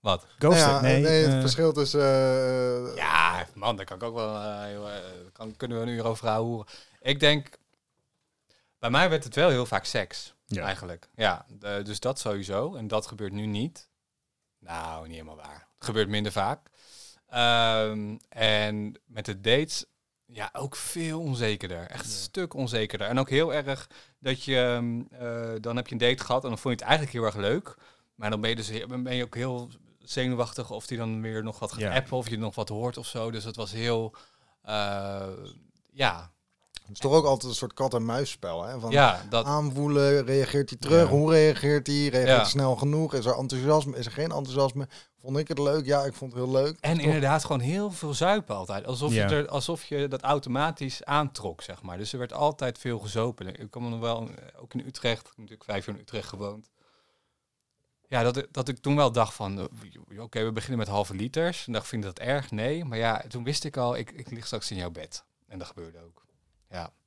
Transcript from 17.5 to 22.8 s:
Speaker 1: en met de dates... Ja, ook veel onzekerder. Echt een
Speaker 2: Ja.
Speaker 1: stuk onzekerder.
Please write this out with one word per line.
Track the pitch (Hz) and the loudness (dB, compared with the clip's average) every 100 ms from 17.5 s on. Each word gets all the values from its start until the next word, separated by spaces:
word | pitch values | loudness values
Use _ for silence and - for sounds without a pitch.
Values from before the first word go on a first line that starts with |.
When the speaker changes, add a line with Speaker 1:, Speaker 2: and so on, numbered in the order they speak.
| 117 113 110 110 107 104 110 - | 4 4 2 0 -2 -8 -10 -14
Speaker 1:
en | 117 110 107 107 107 104 - _ | 0 2 4 2 -2 -6 -10 _
met | 110 107 | -12 -8
de | 98 | -2
dates... | 110 131 160 - - _ _ _ _ | 4 4 2 -6 -10 _ _ _ _
Ja, | 113 107 | -12 -10
ook | - 139 - | -8 -8 -8
veel | - 170 165 160 | -8 -4 -4 -4
onzekerder. | 165 123 113 104 92 87 87 | -4 0 0 0 -4 -8 -10
Echt | - 113 | -12 -8
een | |
Speaker 2:
Ja. | 104 | -8
Speaker 1:
stuk | - - 175 | -6 -6 -6
onzekerder. | - 127 117 | -4 -2 0